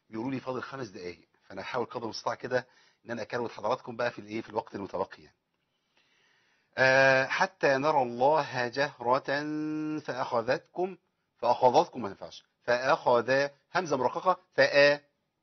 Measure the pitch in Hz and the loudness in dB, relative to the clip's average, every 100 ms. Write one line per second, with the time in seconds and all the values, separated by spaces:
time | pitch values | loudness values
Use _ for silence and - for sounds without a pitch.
0 | _ 110 127 131 127 127 - 135 120 95 | _ -8 -6 -6 -6 -8 -8 -12 -12 -12
1 | 90 85 _ _ _ 95 95 123 113 127 | -14 -14 _ _ _ -14 -8 -6 -6 -6
2 | 117 101 - 117 123 123 123 _ _ _ | -10 -8 -8 -6 -4 -4 -4 _ _ _
3 | 107 117 107 123 113 - 104 127 - 117 | -12 -10 -6 -6 -6 -6 -4 -4 -6 -4
4 | 120 - 104 107 - 104 - 104 98 92 | -4 -4 -10 -10 -6 -8 -8 -10 -8 -6
5 | 95 - 76 _ _ _ _ _ _ _ | -6 -8 -20 _ _ _ _ _ _ _
6 | _ _ _ _ _ _ _ - 131 131 | _ _ _ _ _ _ _ 2 4 6
7 | 135 131 131 - 190 - 156 135 147 151 | 6 6 2 0 -2 0 2 4 2 2
8 | 123 120 131 156 139 131 123 127 147 - | 0 2 2 2 0 -4 -4 -2 -4 -4
9 | 117 131 143 143 151 151 151 156 156 151 | 0 0 0 -4 -4 -6 -6 -6 -6 -6
10 | 143 127 131 120 113 147 - - 185 180 | -6 -6 -2 -2 0 -4 -4 -6 -6 -6
11 | _ _ _ _ 113 120 127 127 175 135 | _ _ _ _ 0 4 6 6 2 -4
12 | 104 92 82 - _ _ - 123 131 160 | -8 -10 -16 -18 _ _ -2 0 2 0
13 | 143 120 113 135 143 - _ 175 180 139 | 4 2 4 0 0 -6 _ -4 -2 0
14 | 120 170 185 180 _ - 135 143 143 143 | 0 0 -2 -2 _ 2 4 6 6 4
15 | _ _ _ _ | _ _ _ _